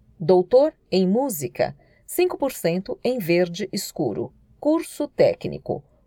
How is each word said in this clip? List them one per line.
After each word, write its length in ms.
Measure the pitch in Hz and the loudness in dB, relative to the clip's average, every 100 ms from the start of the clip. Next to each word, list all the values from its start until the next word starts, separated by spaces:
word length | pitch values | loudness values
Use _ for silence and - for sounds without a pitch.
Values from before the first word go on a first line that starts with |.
| _ - | _ -4
Doutor 540 | 156 180 180 254 311 - _ | 2 4 6 4 4 0 _
em 160 | 185 185 | 0 2
música, 720 | 220 277 160 - - - - _ _ - | 2 -2 -4 -6 -4 -4 -6 _ _ -6
cinco 320 | - 359 359 | -2 -2 -2
por 140 | 277 | -6
cento 460 | - 170 175 - - | -2 -2 -2 -4 -6
em 140 | 226 254 | -4 -2
verde 500 | 165 170 175 170 202 | 0 2 0 -4 -8
escuro. 600 | 208 - - 135 98 110 _ _ _ | -8 -8 -4 -4 -4 -8 _ _ _
Curso 480 | 294 330 320 - 294 | 0 0 -2 -8 -4
técnico, 800 | - 117 - - 71 - - - _ | 2 2 2 -6 -8 -8 -8 -10 _